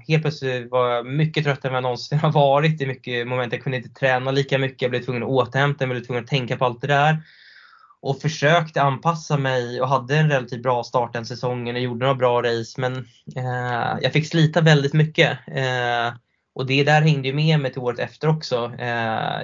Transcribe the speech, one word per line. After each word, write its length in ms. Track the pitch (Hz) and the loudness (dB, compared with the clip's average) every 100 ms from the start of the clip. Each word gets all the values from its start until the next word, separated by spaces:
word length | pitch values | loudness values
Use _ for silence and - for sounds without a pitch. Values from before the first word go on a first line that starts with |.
| - | 0
helt 140 | 156 | 0
plötsligt 500 | 156 - 131 127 120 | 0 -4 -4 -4 -2
var 180 | 127 123 | 0 2
jag 160 | 120 120 | 0 -2
mycket 380 | 139 156 156 | 0 0 0
tröttare 260 | 147 131 131 | 0 -2 -2
än 40 | |
vad 40 | 127 | -2
jag 60 | |
någonsin 360 | 127 120 - 147 | -2 -4 -2 0
<laughs> 40 | |
har 80 | 156 | 2
varit 500 | 151 139 139 160 156 | 4 4 4 2 0
i 40 | 135 | -4
mycket 420 | 127 123 120 120 | -6 -6 -4 -2
moment. 260 | 127 120 | -2 -4
Jag 100 | 120 | -4
kunde 140 | 135 127 | -4 -6
inte 120 | 113 | -8
träna 420 | - 135 127 131 | -2 0 0 0
lika 260 | 135 135 135 | 0 0 0
mycket, 240 | 135 131 | -2 -2
jag 100 | 123 | -2
blev 100 | 123 | -2
tvungen 220 | 123 123 | -4 -6
att 60 | 113 | 0
återhämta 560 | 131 117 135 143 143 131 | 0 0 2 0 0 -4
mig, 100 | 123 | -4
jag 60 | |
blev 60 | 120 | -4
tvungen 160 | 123 | -6
att 60 | 113 | -2
tänka 280 | 139 127 123 | -4 -2 -2
på 80 | 127 | -2
allt 160 | 117 | -2
det 60 | - | 0
där. 300 | 143 147 160 - - - - - _ _ _ | 2 4 2 -4 -20 -20 -20 -20 _ _ _
Och 200 | 117 139 | -6 -4
försökte 600 | 156 - 147 170 160 147 | -4 0 4 4 2 0
anpassa 560 | 139 131 165 165 - 143 | 0 0 -2 -2 -2 -2
mig 440 | 135 127 120 120 | 0 -2 -4 -4
och 60 | 127 | 0
hade 300 | 131 123 151 | 0 0 2
en 120 | 156 | 4
relativt 340 | 135 123 120 | 2 -2 -4
bra 200 | 127 120 | -2 -2
start 300 | 113 131 117 | 0 -2 -2
den 120 | 120 110 | -6 -8
säsongen 500 | 120 123 123 120 123 | -6 -4 -4 -4 -4
och 60 | |
gjorde 240 | 123 117 131 | -4 -2 0
några 100 | 131 | 2
bra 260 | 127 120 | 2 2
race. 400 | 120 117 113 - | 2 -2 -4 -4
Men, 160 | 127 127 113 _ - 131 | -4 -4 -10 _ -14 -8
eh, 640 | 127 123 123 120 - 110 | -6 -4 -4 -4 -2 -2
jag 120 | 127 | 0
fick 140 | 156 156 | 0 0
slita 340 | 170 156 170 | 2 4 6
väldigt 320 | 160 147 139 | 6 6 4
mycket. 380 | 156 151 170 135 123 - | 2 2 4 2 2 -8
Eh, 640 | 139 131 127 120 120 120 117 _ _ _ - | -4 -2 0 0 0 -2 -6 _ _ _ -8
och 100 | 131 | -2
det 180 | 139 | 2
där 180 | 143 151 | 4 6
hängde 260 | 156 139 135 | 6 2 0
ju 60 | |
med 260 | 143 160 151 | 0 2 2
mig 120 | 135 | 0
till 100 | 131 | -4
året 180 | 123 113 | -4 -4
efter 280 | 117 - 156 | -8 -2 0
också. 460 | 156 - 120 117 127 | 0 0 -4 -4 -6
Eh, 640 | 120 117 113 110 - 110 | -4 -2 -2 -2 -4 -4